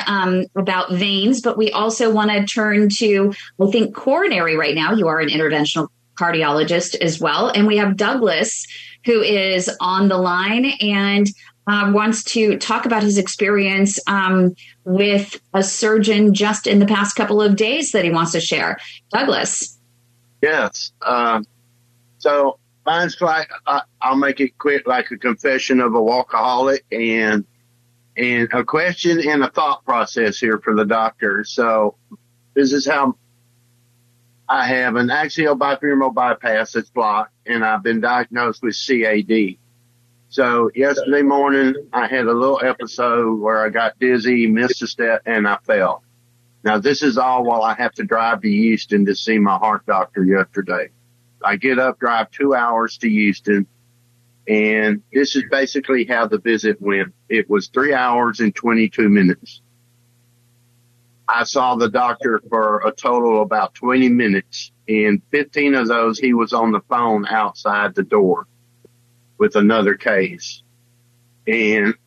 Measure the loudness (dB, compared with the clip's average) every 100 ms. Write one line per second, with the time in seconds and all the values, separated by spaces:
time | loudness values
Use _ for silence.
0 | -2 -2 0 -2 -2 -4 -2 -2 -2 -2
1 | -2 0 0 0 -2 -2 -2 0 -2 0
2 | 0 2 2 0 -2 -2 0 2 2 2
3 | 2 2 2 -2 -10 -2 0 2 0 -2
4 | -2 0 0 0 0 0 -2 -2 0 0
5 | 0 0 -2 0 0 0 -2 -2 -6 _
6 | _ -6 -2 0 0 0 0 -2 -4 -4
7 | -4 -2 -2 -2 0 2 2 2 0 0
8 | -2 0 0 0 -2 -6 -12 -16 -20 -6
9 | 0 0 2 0 0 -2 -2 -4 -2 2
10 | 2 2 0 -2 -2 0 -2 -2 -2 -2
11 | 0 0 0 -4 -18 _ -4 -2 0 2
12 | 0 -2 -4 0 0 0 -2 -2 0 0
13 | 2 0 -2 -2 0 2 0 2 0 0
14 | 0 2 2 4 2 0 -10 -14 -2 0
15 | 2 0 -2 -10 _ -2 -2 -2 2 2
16 | 4 4 4 4 0 -2 2 4 4 2
17 | 0 -2 0 2 4 2 2 -2 -2 0
18 | 0 0 0 -2 -2 -2 -2 -6 -12 -20
19 | _ -2 0 -2 -2 -6 -8 -14 _ _
20 | _ _ _ _ -2 0 -2 -6 -14 -6
21 | -2 0 2 0 -4 _ _ _ _ _
22 | _ _ 0 2 2 -2 _ _ -4 -2
23 | -2 -2 -2 -2 -4 -8 -4 -4 -4 _
24 | -2 0 0 0 -4 -2 -2 0 0 -2
25 | -2 -4 -4 -2 0 -2 0 2 2 2
26 | 2 0 0 0 0 0 0 -2 -4 -4
27 | -2 0 0 0 -2 _ _ _ _ _
28 | _ -6 -2 0 0 -2 -2 -2 -2 -2
29 | 0 0 0 0 0 -2 -2 -2 -2 -2
30 | -2 -2 -2 0 -2 0 0 0 2 0
31 | -2 -2 -4 -2 -4 -2 0 2 0 -2
32 | _ -20 _ _ _ 0 2 2 0 0
33 | 0 -4 _ _ _ _ _ _ _ _
34 | _ _ _ _ -4 -2 0 0 0 0
35 | 0 0 -2 0 0 2 0 0 0 2
36 | 0 0 0 -2 -2 -2 -2 -6 -6 -2
37 | 0 -2 -4 _ -6 -2 0 0 -2 -2
38 | 0 -2 -2 -4 -4 -4 -6 -4 -2 0
39 | 2 0 0 0 0 -4 _ _ _ _
40 | _ _ _ -2 0 2 0 0 0 0
41 | 0 2 2 2 2 2 2 -2 -6 -4
42 | -2 0 0 0 0 0 -2 -4 -8 -4
43 | -2 0 0 0 0 0 0 0 -2 0
44 | 0 2 2 2 2 2 2 -2 -6 -2
45 | 0 0 0 0 0 -2 0 0 0 -2
46 | _ _ _ _ _ _ -2 0 0 0
47 | 0 0 0 0 0 0 0 -2 -4 -6
48 | -4 -2 0 -2 0 2 2 0 0 0
49 | 0 0 0 0 2 2 0 -2 -2 -2
50 | -2 0 2 2 0 -4 -4 -6 -8 _
51 | _ _ _ _ -4 -2 0 0 0 -2
52 | -2 -2 -4 -2 0 0 0 0 -2 -4
53 | -2 2 2 0 -4 -4 -4 _ _ _
54 | _ _ _ _ -4 0 0 0 0 -2
55 | -2 -2 0 -2 -2 -2 -2 -4 -2 -2
56 | 0 -2 -2 -2 0 0 0 -2 -2 -4
57 | -4 -10 -6 -4 0 -2 -2 -2 0 0
58 | 0 0 0 0 -2 0 0 2 0 2
59 | 4 4 4 2 -6 -20 _ _ _ _
60 | _ _ _ _ _ _ _ _ _ _
61 | _ _ -4 -2 -2 0 0 2 0 0
62 | -2 -2 -2 -2 -2 0 0 0 -2 -2
63 | 0 0 2 2 0 -2 -2 -4 0 2
64 | 4 4 2 0 -4 -12 -18 _ -4 0
65 | 2 0 0 -4 -2 -2 0 2 0 0
66 | 0 0 0 2 0 0 0 0 -2 -2
67 | 0 0 -2 -2 -2 -4 -4 -2 -2 -2
68 | 0 2 2 0 -4 _ _ _ _ _
69 | _ _ _ -2 0 4 4 4 2 0
70 | 0 0 0 -4 -16 -18 _ _ _ _
71 | _ _ _ _ -4 0 0 2 0 -2